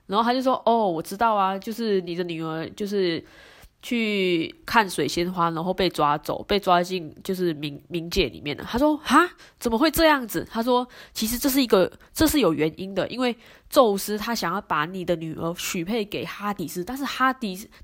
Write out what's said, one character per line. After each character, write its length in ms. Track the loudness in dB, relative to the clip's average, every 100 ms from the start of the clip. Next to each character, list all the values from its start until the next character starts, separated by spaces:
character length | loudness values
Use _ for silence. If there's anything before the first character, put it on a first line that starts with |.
| -2
然 100 | 0
后 60 |
他 100 | 2
就 80 | 2
说 180 | 2 2 2
：“哦， 220 | 4 2
我 140 | -2
知 140 | -6 0
道 200 | 2 2
啊， 200 | 0 -2
就 120 | -6
是 300 | -4 0 0
你 140 | -2 -6
的 80 |
女 180 | -4 -4
儿 260 | -6 -6 -8
就 160 | -8 -4
是 360 | 0 0 -2 -6 -20 -20 -20 -20 _
去 720 | -4 -2 0 0 2 0 -2 -8 2
看 240 | 2 2
水 180 | 0 -2
仙 240 | 0 -2
花， 200 | 0 0
然 120 | 0
后 80 | -4
被 140 | 0 0
抓 300 | 2 0 0
走， 260 | -2 -6
被 160 | -2 -2
抓 220 | 4 2
进 340 | 2 -4 -8 -12
就 120 | -6 -2
是 180 | -2 -2
冥， 240 | -8 -10 -8
冥 200 | -8 -4
界 200 | 0 0
里 120 | -2
面 160 | -8 -8
了。” 80 | -4
他 120 | 2
说 180 | 2 2
：“哈？ 260 | 4 4 4 -2 -20 -6
怎 120 | -2
么 60 | 2
会 140 | 2
这 140 | 4 4
样 220 | 4 0
子？” 180 | -6 -6
他 140 | -4
说 240 | 2 2 0 -12 -14
：“其 140 | -4 -2
实 100 | 0
这 100 | 2
是 140 | 2
一 60 | 4
个， 240 | 4 4 -2 -10
这 140 | 2 2
是 140 | 4
有 120 | 2
原 200 | 2 0 -2
因 160 | -6 -4
的， 120 | -4
因 100 | -2
为 160 | -2 -4 -12 -20 0
宙 280 | 4 4 4
斯 200 | -2 -6
他 180 | -4 -4
想 180 | -2
要 60 | -4
把 240 | -2 -2 -2
你 200 | -4 -2
的 100 | -2
女 180 | -2 -6
儿 200 | -6 -6
许 280 | -6 -6
配 200 | -4 -4
给 220 | -4 -8 -8
哈 280 | -8 -6
迪 140 | -6 -6
斯， 160 | -6
但 120 | -8 -6
是 100 | -6
哈 260 | 0 0
迪 240 | 0 -6 -8
斯， 120 | -14 -12